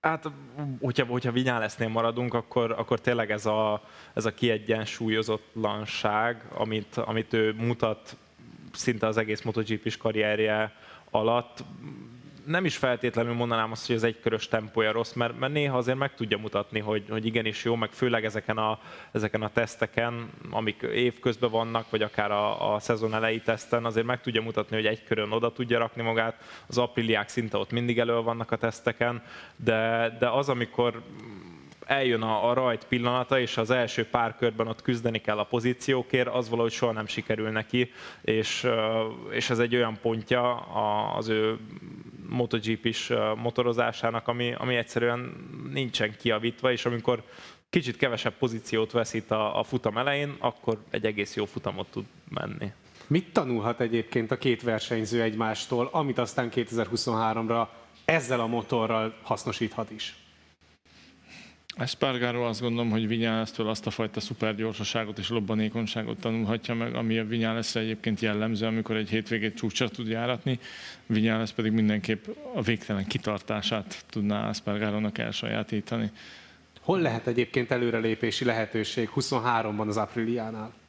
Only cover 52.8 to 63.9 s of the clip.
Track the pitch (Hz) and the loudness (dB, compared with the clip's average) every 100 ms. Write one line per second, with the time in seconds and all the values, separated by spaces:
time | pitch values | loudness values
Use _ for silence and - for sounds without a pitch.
52.8 | - - - 160 185 - 135 117 107 117 | -20 -20 0 0 4 2 4 0 0 0
53.8 | 117 113 110 120 113 131 135 117 120 110 | 2 2 2 -2 0 0 2 2 0 -2
54.8 | - 113 107 117 113 107 110 107 - 120 | 0 -2 0 2 2 2 -2 -2 -2 0
55.8 | 127 160 143 127 117 - 120 120 113 117 | 2 0 0 0 0 -2 -2 -2 -2 -2
56.8 | 104 113 - 113 113 110 113 117 113 - | 0 -2 0 2 2 0 0 0 0 -6
57.8 | - - - 160 123 123 113 117 113 120 | -20 -4 2 2 2 2 2 0 2 0
58.8 | 110 113 110 - - 107 - - 110 - | 2 2 0 -6 -4 -2 -2 -2 -2 -2
59.8 | 110 110 - - - _ - _ _ _ | -6 -8 -12 -12 -20 _ -20 _ _ _
60.8 | _ - - - - - - - - - | _ -20 -20 -20 -20 -20 -20 -20 -18 -6
61.8 | 127 - 135 123 123 120 120 107 120 117 | -6 0 0 2 0 0 -2 -2 -2 0
62.8 | 117 110 110 117 113 113 110 - 107 110 | 2 2 2 0 2 0 -2 -2 -2 -2
63.8 | - | -4